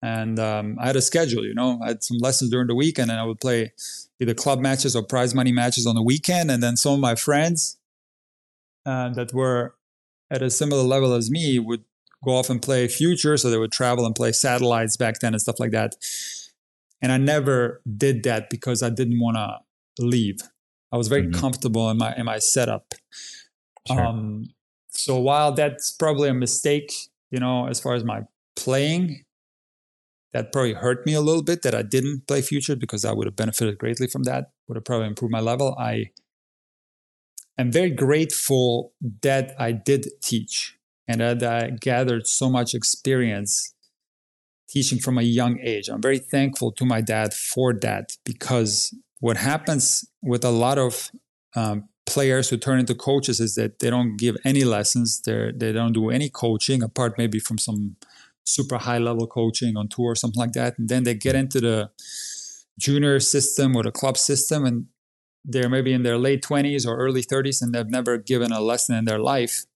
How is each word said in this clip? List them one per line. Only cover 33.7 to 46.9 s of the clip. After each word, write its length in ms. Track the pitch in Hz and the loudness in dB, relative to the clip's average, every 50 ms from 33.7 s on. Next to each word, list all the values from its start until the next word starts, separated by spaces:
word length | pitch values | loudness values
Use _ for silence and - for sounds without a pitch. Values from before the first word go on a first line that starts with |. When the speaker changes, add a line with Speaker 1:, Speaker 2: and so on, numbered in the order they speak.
| 104 104 | -4 -4
Speaker 1:
greatly 280 | - 117 117 - 127 | -4 -6 -4 -2 -4
from 180 | 123 - 135 131 | -4 -2 -2 -2
that, 260 | 123 131 131 135 - _ _ _ _ | -2 -2 -4 -6 -8 _ _ _ _
would 80 | 120 | -10
have 80 | 113 113 | -10 -6
probably 220 | - 127 117 113 | -2 -2 -2 0
improved 260 | 107 104 - 127 117 113 | -2 -4 -4 -4 -2 -2
my 80 | 113 | 0
level. 340 | 110 113 117 127 139 135 127 120 | 0 0 0 0 0 -2 -2 -2
I 320 | 123 117 113 110 110 101 _ - _ _ _ _ _ _ _ _ _ _ _ _ _ _ _ _ _ _ _ _ _ _ _ - - _ _ | -4 -2 -2 -4 -4 -6 _ -20 _ _ _ _ _ _ _ _ _ _ _ _ _ _ _ _ _ _ _ _ _ _ _ -20 -20 _ _
am 160 | - 127 123 117 | -2 -2 2 4
very 160 | 165 185 185 | 4 2 2
grateful 1040 | 151 113 139 131 147 156 160 156 - - - - 139 131 127 123 120 120 120 - _ _ - 120 104 - - | 2 2 2 4 4 4 2 0 -2 -4 0 2 2 4 4 4 2 0 -4 -6 _ _ -8 -8 -8 -2 0
that 320 | 143 135 135 131 135 - - | 2 2 2 0 -2 -4 -4
I 140 | 127 117 117 | -4 -2 -2
did 360 | 113 - - 139 139 139 - - _ - | -2 2 2 2 2 2 -4 -12 _ -6
teach 540 | - - 113 - - - - - - - _ _ _ _ _ _ - | -2 -2 -2 -4 -4 -6 -8 -8 -8 -12 _ _ _ _ _ _ -4
and 140 | 117 113 117 | -2 0 0
that 200 | 120 120 120 120 | 0 0 0 0
I 280 | 120 117 117 117 123 | 0 0 0 -2 -2
gathered 560 | 131 113 - 135 127 123 131 127 120 117 110 | -6 -4 -2 0 2 2 2 2 0 0 0
so 240 | - - - 135 131 | -2 -2 0 2 2
much 240 | 127 123 120 117 - | 2 2 0 0 -2
experience 960 | 120 113 - - - - 131 135 131 123 117 104 101 101 101 - - - - _ _ _ _ _ _ _ _ _ _ _ _ _ _ _ _ _ _ _ - | -2 -2 -2 -4 -2 0 0 2 2 2 0 -2 -4 -4 -2 -2 -2 -4 -6 _ _ _ _ _ _ _ _ _ _ _ _ _ _ _ _ _ _ _ -6
teaching 300 | - 143 131 - 139 120 | -2 -2 0 0 0 -2
from 180 | - 139 131 | 0 0 0
a 60 | 127 117 | 2 2
young 360 | 120 117 120 123 120 123 113 | 2 2 2 2 2 0 -2
age. 280 | 127 120 113 104 101 107 | -2 -4 -4 -4 -4 -6
I'm 140 | 110 107 107 | -8 -2 0
very 160 | 131 139 135 | 2 2 2
thankful 520 | 135 - - 139 135 139 135 - 127 117 107 | 0 0 0 2 2 2 0 -2 -4 -4 -2
to 120 | - 127 | 0 0
my 160 | 123 | 0